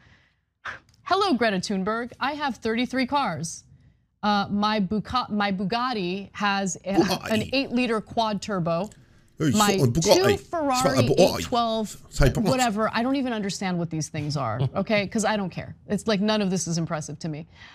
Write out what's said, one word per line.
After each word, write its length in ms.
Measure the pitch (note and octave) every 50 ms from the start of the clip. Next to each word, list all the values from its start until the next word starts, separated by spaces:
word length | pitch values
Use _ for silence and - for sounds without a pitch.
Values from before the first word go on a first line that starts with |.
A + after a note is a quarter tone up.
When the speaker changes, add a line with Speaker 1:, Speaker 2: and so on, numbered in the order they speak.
| _ - - _ _ _ _ _ _ _ _ _ - - - - _ _ _ _ -
Speaker 1:
"Hello, 320 | - F4 G4 G#4 F#4+ D4
Greta 240 | G#3+ A#3+ A3 G3 F#3
Thunberg. 540 | - - G#3 F#3+ F#3 G#3 A3 A#3 B3 A#3+ - -
I 140 | A#3 C4+ D4+
have 240 | C#4+ D4 C#4 G#3+
thirty-three 500 | - - A3+ A3 A3+ B3+ A#3+ - C4 B3
cars. 580 | B3 C#4 C#4+ C4+ G3+ E3 D3 E3 - - - - - - - - - _ _ _ _ _ _ -
Uh, 240 | G#3+ G#3 G3+ G3 -
my 300 | G3+ G#3 G#3 G#3+ G#3+ A3
Buca-, 500 | G3 E3+ G#3+ G#3+ - - - B3+ - -
my 220 | G#3 G#3 G3+ G3+ G3
Bugatti 760 | F#3 G#3 F3 A3+ A#3 B3 C4 B3 G#3+ F3+ F3 F#3 G3+ G3 - -
has 440 | - G#3 G3+ G3 G3 G3 F#3 - - -
a, 100 | F3+ -
Speaker 2:
Bugatti. 360 | - D#4 F3+ F#3 - - -
Speaker 1:
an 120 | A3 G#3+ G#3+ - B3+
eight-liter 480 | C4+ C4+ F#3+ B3 B3 B3 A#3 A#3 G#3+
quad 420 | G3 - - A#3 A3+ G#3+ G#3+ F#3 -
turbo. 480 | G#3+ G#3 F#3 D#3+ E3+ E3 E3+ G3 A3 - - - _ - - _ _ _ -
Speaker 2:
Hey, 120 | D3+ D3+
Speaker 1:
My 260 | G#2+ G#3+ G#3 G3+ G3+
Speaker 2:
so, 100 | F#3+ C#3+
Bugatti. 280 | A#2+ A#2 E3+ E3 G4+ -
Speaker 1:
two 220 | F4 F#4+ - G4+ G4
Ferrari 600 | - - F4 E4+ D4 C#4 B3+ B3 C4 - C4 C4
Speaker 2:
Bugatti. 380 | D#3+ A#2+ - - - - - -
Speaker 1:
eight 60 | -
twelve, 520 | - - A#3 A#3 A3+ A3 A3+ G#3+ - - - - -
Speaker 2:
Say, 200 | - - D3 B2
Bugatti. 140 | - A#3+ A3 -
Speaker 1:
whatever. 420 | C4 B3+ B3 A#3 G3 G#3+ A3 - -
I 100 | A3 A#3
don't 140 | C4 C4+
even 160 | C#4+ B3 B3+ A#3
understand 440 | G#3+ G3 G3+ - - G3+ F#3 F3+ E3+
what 120 | E3+ E3
these 180 | D#3+ D#3+ D3 -
things 280 | - - D3+ D3 C#3+
are, 220 | D3 C3 A2+ G#2 - C3+ B2+
Speaker 2:
<laughs> 60 | -
Speaker 1:
okay? 320 | G3 F#3+ - A3 G3+ G3+
'Cause 180 | F#3 - A3+ G3
I 100 | G3+ A3
don't 140 | G#3 G3 E3+
care. 260 | - - - - - - - -
It's 180 | G#3 F#3+ -
like, 140 | A3+ G#3+ F3+ G#3
none 180 | G#3+ G#3+ G#3+
of 100 | G#3 F#3
this 160 | F#3+ F3+ -
is 120 | D#3+ E3 E3+
impressive 400 | E3 D3 E3+ D3+ D#3 - D3 -
to 80 | - E3
me. 180 | D3+ C#3+ D#3 - - - - - -